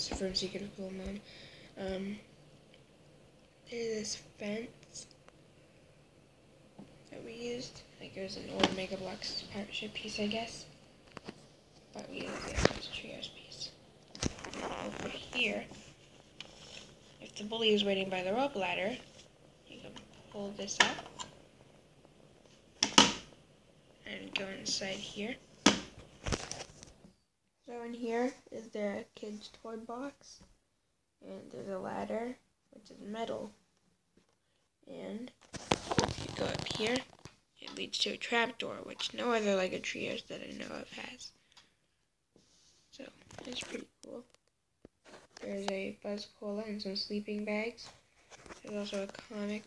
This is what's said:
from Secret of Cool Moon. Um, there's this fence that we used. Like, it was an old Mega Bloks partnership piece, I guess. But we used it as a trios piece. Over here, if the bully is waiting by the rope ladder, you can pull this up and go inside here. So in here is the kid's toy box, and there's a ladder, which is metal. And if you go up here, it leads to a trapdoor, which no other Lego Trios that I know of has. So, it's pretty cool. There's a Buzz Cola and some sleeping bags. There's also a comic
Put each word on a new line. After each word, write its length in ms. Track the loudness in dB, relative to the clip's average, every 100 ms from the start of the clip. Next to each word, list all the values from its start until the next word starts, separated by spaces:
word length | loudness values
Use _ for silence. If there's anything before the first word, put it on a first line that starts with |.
| 0 2
from 160 | 2
Secret 280 | 2 0 -2
of 140 | -6 -6
Cool 140 | -6
Moon. 300 | -4 -4 -6 -8 -16 -16 -16 -16 -6
Um, 380 | -2 0 -2 -4 -8 -20 -20 -20 -20 -20 -20 -20 -20 -20 -20 -20 -20 -20 -8
there's 240 | -2 0
this 280 | 0 0 -4 -8 -6
fence 680 | -2 -2 -4 -10 -14 -12 -12 -18 -20 -20 -20 -20 -20 -20 -20 -20 -20 -20 -20 -20 -20 -20 -20 -18 -18 -18 -14
that 140 | -10
we 80 | -8
used. 500 | -4 -2 -2 -4 -10 -18 -14
Like, 160 | -10 -6
it 60 |
was 140 | -4 -4
an 140 | -4
old 220 | 6 6 6
Mega 200 | 0 -2
Bloks 480 | -4 -4 -4 -4 -4
partnership 420 | -4 -2 -2 -4
piece, 240 | -4 -4 0
I 60 | 2
guess. 400 | 2 -2 -8 -12 -18 -20 -20 -16 -12 -12 -14 -18 -20 -20 -20 -14
But 140 | -12 -8
we 120 | -6
used 260 | -4 -4 0
it 60 |
as 340 | 6 6 6 -4
a 40 |
trios 360 | -6 -6 -8 -8
piece. 420 | -10 -14 -8 -8 -10 -20 -20 -18 -2 -2 0 -8 -4 -4 -2 -4
Over 220 | -4 -4
here, 560 | -4 -4 2 2 2 -4 -12 -16 -18 -20 -20 -20 -16 -16 -14 -16 -14 -16 -18 -20 -18
if 140 | -14 -8
the 80 |
bully 300 | -4 4 8
is 100 | 10
waiting 240 | 10 6 4
by 140 | 2
the 100 | 4
rope 240 | 6 4 4
ladder, 400 | 2 4 2 0 -8 -18 -20 -20 -20 -20 -16
you 120 | -12
can 120 | -10 -12 -14 -18 -12
pull 180 | -6 -4 -4
this 220 | -2 8
up 460 | 8 8 -6 -10 -10 -10 -20 -20 -20 -20 -20 -20 -20 -20 -20 -20 -20 -20 -20 2 10 12 12 8 -6 -18 -20 -20 -20 -20 -20 -18 -8
and 280 | -8 -4
go 120 | -4 -4 -4
inside 380 | -2 0 0 -4
here. 400 | -4 -4 -4 -4 -10 8 8 8 0 -12 -18 -6 0 0 0 -8 -10 -12 -18 -18 -20 -20 _ _ _ _ -12
So 160 | -8
in 80 | -8
here 400 | -4 2 4 4 2 -10
is 180 | -8 -6
the 360 | 0 0 0 -4
kid's 360 | -8 -8 -8 -10 -12
toy 140 | -8 -8
box, 640 | -6 -4 -6 -8 -18 -18 -20 -20 _ _ _ _ _ _
and 180 | -12 -10 -8
there's 160 | -8 -4
a 100 | -4
ladder, 580 | -2 -2 0 0 0 -6 _ _ _
which 200 | -20 -18
is 60 | -14 -8
metal. 460 | -4 -2 -2 -4 -10 _ _ _ _ _ -20 _ _ _ _ _ _ -14
And 440 | -10 -6 -6 -8 -12 -14 -12
if 640 | 2 2 4 4 4 2 -4
you 80 |
go 120 | 0 0
up 200 | 0 0 2
here, 180 | 4 4 0 -14 -18 -18 _ -16
it 160 | -10 -6
leads 220 | -4 2
to 120 | 2
a 60 | 2
trapdoor, 600 | 2 4 4 2 -4 -4
which 280 | -6 -4 -4
no 200 | 0 4
other 220 | 6 6
Lego 240 | 6 4 2
Trios 440 | -2 0 0 -2 -2
that 120 | -8
I 120 | -6 -6
know 180 | -4
of 160 | -6 -6
has. 400 | -8 -8 -8 -14 -16 _ -20 -20 _ _ _ _ _ _ -20 -20 -20 -20 -20 _
So, 140 | -14 -14 -14 -16 -12 -6
it's 140 | -4
pretty 260 | -4 -4 -8 _
cool. 220 | -12 -10 -12 -20 _ _ _ _ -20 _ -20 -20 -18 -8
There's 300 | -4 0 0
a 260 | 0 -2 -6
Buzz 240 | -6 -6 -6 -8
Cola 240 | -4 -4 -4
and 160 | -4
some 140 | -4 -2
sleeping 480 | -2 -2 -2 -2
bags. 440 | 0 0 0 -4 -14 -16 _ -20 -20 -18 -14 -14
There's 120 | -6 -4
also 280 | -2 -2
a 300 | -4 -6 -8
comic 280 | -4 -2 -2